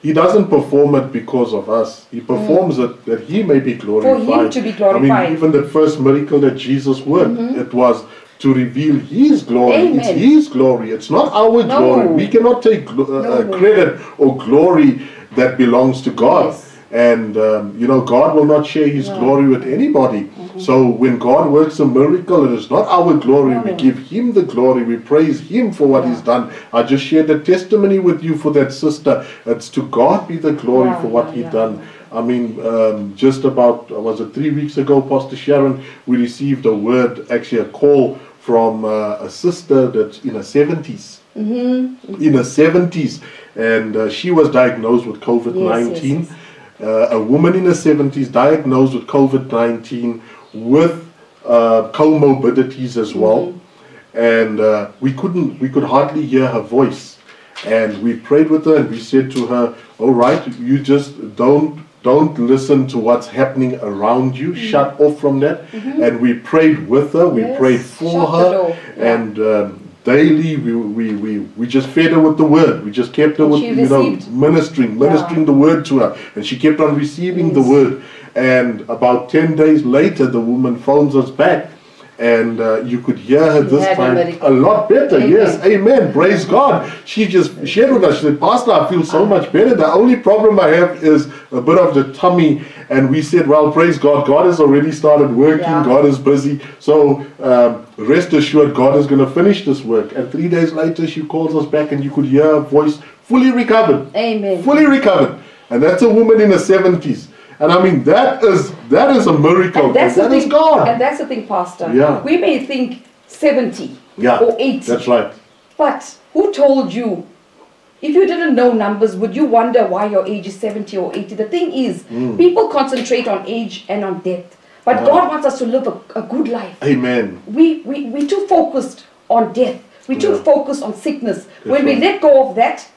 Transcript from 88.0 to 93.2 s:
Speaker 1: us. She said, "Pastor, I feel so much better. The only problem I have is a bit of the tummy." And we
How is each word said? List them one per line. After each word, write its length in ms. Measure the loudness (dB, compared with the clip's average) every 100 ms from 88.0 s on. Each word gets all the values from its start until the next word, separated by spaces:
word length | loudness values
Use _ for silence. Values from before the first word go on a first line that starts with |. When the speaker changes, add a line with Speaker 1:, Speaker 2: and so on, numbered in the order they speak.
| 2
Speaker 1:
us. 100 | 2
She 20 | -2
said, 120 | 0
"Pastor, 320 | 0 0 2
I 160 | 0 2
feel 140 | -2
so 220 | 0 0 2
much 260 | 0 0
better. 240 | 2 4 4
The 160 | 2
only 240 | 4 4 2
problem 420 | 2 4 4 4
I 120 | 4
have 340 | 4 2 2
is 240 | 2 2 0 -12 -8
a 80 | -4
bit 180 | 2 4
of 160 | 4
the 120 | 2 -2
tummy." 480 | -2 0 2 2 0 -6 -20 -4
And 200 | 0 2
we 120 | 0